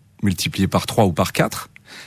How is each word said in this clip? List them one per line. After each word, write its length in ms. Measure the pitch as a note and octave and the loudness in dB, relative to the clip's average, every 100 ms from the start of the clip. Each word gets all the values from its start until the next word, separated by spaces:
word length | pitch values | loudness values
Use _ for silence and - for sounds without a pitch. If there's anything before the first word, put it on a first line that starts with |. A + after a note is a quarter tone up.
| _ _ | _ _
multipliés 440 | G#2 F2 - - F#2+ | -2 0 -2 0 0
par 180 | F#2 - | 0 0
trois 180 | - G2+ | 2 2
ou 80 | |
par 180 | E2 F#2 | 2 0
quatre, 360 | - - - - - - - | 0 -2 -2 -14 -18 -20 -20